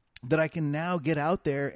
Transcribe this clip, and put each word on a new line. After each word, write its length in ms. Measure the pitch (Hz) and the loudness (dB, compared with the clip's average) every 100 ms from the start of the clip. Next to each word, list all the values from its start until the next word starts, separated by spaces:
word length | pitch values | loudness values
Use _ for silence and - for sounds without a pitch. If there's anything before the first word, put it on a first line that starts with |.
| _ - | _ -12
that 180 | 120 156 | 0 2
I 80 | 160 | 2
can 240 | 170 147 | 0 -2
now 240 | 147 170 180 | 0 -2 -2
get 220 | 139 156 | 0 0
out 260 | 151 185 | 2 0
there 240 | 151 139 139 | 0 0 -2